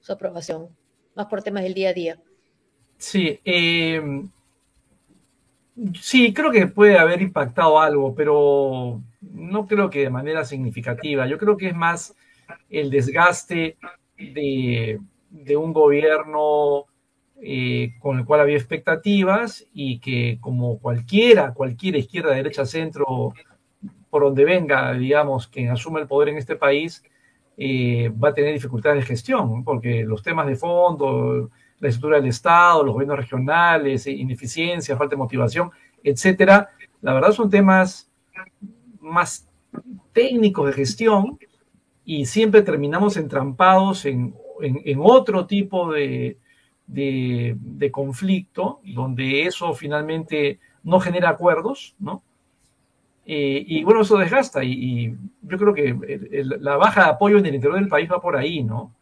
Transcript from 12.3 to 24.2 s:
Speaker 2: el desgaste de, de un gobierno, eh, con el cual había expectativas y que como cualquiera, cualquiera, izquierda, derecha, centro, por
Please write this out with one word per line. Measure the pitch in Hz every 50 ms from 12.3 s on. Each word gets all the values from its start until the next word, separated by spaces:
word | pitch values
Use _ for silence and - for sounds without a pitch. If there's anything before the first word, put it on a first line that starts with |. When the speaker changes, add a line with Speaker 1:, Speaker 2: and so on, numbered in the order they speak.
| _ _ _ _ - - _ _
Speaker 2:
el | - 151 151 139
desgaste | 135 139 127 127 - 165 170 175 175 175 - _ 180 170 165 160 160 _ - - - _ _ _ _ _
de, | 202 - 131 143 147 139 135 131 127 123 120 117 113 110 107 104 101 - _ _ _ _
de | - 156 143 131 143
un | 147 160 165 160
gobierno, | 156 151 147 143 143 151 156 156 151 151 156 151 151 151 151 151 147 147 143 143 143 143 _ _ _ _ _ _ _ _ _ _ _ 254
eh, | 143 139 127 127 123 123 123 120 120 - -
con | _ 143 135 127
el | 120
cual | 120 151 151
había | 147 143 147
expectativas | 147 123 - 160 156 - - 165 160 - 208 202 196 190 185 190 214 240 220 - - - _ _
y | 156 143 135 127 120
que | - 135 127 123 120 120 117 120
como | - 131 127 123 120 123 117 -
cualquiera, | - 123 120 120 117 - 190 202 226 247 233 196 147 131 120
cualquiera, | - 135 131 120 123 - 190 175 147
izquierda, | 123 - _ 170 160 160 139
derecha, | 131 135 151 143 - 135
centro, | - - 165 160 160 156 147 143 135 131 123 120 120 - - - _ _ _ _ _ _ _ - - - _ _ _
por | - 147